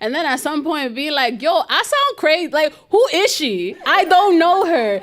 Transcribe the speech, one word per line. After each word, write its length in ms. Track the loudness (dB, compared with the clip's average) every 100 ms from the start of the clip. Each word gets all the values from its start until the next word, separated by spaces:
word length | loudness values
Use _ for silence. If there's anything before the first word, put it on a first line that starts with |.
And 140 | -6
then 120 | -4 -2
at 140 | -4
some 220 | -4 -6
point 320 | -4 -4 -6
be 160 | -6 -6
like, 300 | -2 -2 -2
Yo, 220 | -2 -2 0
I 140 | -2
sound 340 | 0 0 -2 0
crazy. 320 | 0 0 0
Like, 200 | -2 -2 -4 _
who 140 | 2 2
is 220 | 2 0
she? 420 | 0 -4 -4 -6 -6 0
I 180 | 0
don't 340 | 4 4 6 4
know 280 | 4 2 2
her. 340 | 0 0 -2